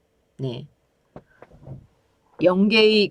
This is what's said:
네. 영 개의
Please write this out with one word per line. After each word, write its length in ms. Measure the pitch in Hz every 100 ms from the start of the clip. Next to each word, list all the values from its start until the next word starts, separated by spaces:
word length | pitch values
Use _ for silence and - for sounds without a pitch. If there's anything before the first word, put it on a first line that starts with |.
| _ _ _ -
네. 280 | 135 120 151 _ _ _ _ - - _ - _ - - - _ _ _ _ -
영 260 | 160 185 208
개의 400 | 226 214 214 196